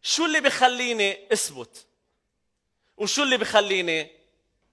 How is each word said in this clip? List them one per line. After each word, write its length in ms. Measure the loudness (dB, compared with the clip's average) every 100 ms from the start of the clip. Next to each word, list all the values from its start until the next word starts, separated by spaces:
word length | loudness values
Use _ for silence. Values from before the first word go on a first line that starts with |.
شو 240 | -4 -2 0
اللي 140 | 2
بخليني 880 | 0 4 2 2 -2 0 0 -2 -2
أثبت 520 | -2 -2 -8 -16 -20 -20 _ _ _ _ _ _ _ _ _ _ -8
وشو 260 | -4 0
اللي 140 | 0 0
بخليني 880 | 2 2 2 0 -2 -4 -6 _ _ _ _ _ _